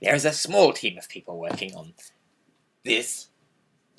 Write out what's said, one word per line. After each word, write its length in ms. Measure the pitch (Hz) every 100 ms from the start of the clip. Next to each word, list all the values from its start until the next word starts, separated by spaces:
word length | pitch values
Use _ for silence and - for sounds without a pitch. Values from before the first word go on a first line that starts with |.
There 140 | - 143
is 100 | 151
a 60 |
small 420 | 151 - 202 170
team 240 | - 110 87
of 120 | -
people 280 | - - 87
working 380 | 85 90 95 95
on 180 | 82 - - _ _ _ _ _ _ _
this 460 | - 117 120 - - _ _ _ _ _ _